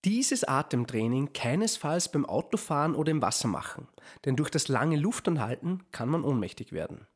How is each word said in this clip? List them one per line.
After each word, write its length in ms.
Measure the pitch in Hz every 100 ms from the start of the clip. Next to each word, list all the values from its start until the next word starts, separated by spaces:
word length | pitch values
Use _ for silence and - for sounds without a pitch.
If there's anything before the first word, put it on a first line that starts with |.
Dieses 400 | 190 226 269 254
Atemtraining 880 | - 135 151 127 120 117 113 127 139
keinesfalls 760 | - 120 151 220 - 147 170 -
beim 140 | 147
Autofahren 680 | - 156 - 220 - 147 156
oder 160 | 143 156
im 100 | 156
Wasser 280 | 98 - 120
machen, 400 | 87 - - - - - -
denn 120 | 139 135
durch 120 | 147
das 200 | 151 -
lange 280 | 127 151 151
Luftanhalten 920 | 175 - - 160 110 123 170 185 -
kann 180 | - 117
man 140 | 165
ohnmächtig 500 | 143 127 87 - -
werden. 360 | 80 78 - -